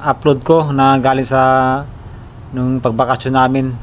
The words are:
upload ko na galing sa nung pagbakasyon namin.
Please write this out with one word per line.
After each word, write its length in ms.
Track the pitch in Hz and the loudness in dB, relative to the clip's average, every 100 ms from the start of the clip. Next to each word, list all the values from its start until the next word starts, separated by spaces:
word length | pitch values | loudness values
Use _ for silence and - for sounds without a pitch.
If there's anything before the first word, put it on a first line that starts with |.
| 147 | -2
upload 300 | 131 151 135 | 0 0 0
ko 320 | - 165 151 | 2 2 2
na 240 | 139 135 135 | 2 4 4
galing 260 | 127 131 | 2 0
sa 180 | 120 131 131 131 131 131 143 - - - - - - | 0 2 4 2 2 -2 -6 -16 -18 -18 -20 -20 -12
nung 320 | 131 127 131 | -6 -4 -2
pagbakasyon 560 | 123 113 123 131 131 131 | -2 -2 -2 -2 0 2
namin. 400 | 127 135 131 120 | 2 0 -2 -6